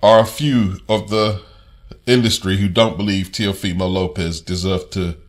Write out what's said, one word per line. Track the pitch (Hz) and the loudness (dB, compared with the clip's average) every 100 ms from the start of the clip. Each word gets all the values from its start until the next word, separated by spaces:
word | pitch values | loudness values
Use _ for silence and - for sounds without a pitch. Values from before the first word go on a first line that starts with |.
are | 104 113 | 6 6
a | 110 | 4
few | - 151 123 98 92 - | -2 0 2 0 -4 -2
of | 110 98 | -2 0
the | 107 107 98 - - - - - - - | -2 0 -4 -10 -20 -20 -20 -20 -8 2
industry | 127 113 - 95 98 | 2 2 0 -2 0
who | 101 | 0
don't | 90 113 95 | 2 2 0
believe | 104 98 95 | -2 -2 -4
Teofimo | - 104 95 101 90 92 | -4 -4 -4 -4 -4 -2
Lopez | 92 90 - 85 80 | -2 -4 -4 -6 -6
deserved | - 90 92 92 - | -8 -6 -2 -4 -4
to | 98 87 80 | -6 -6 -8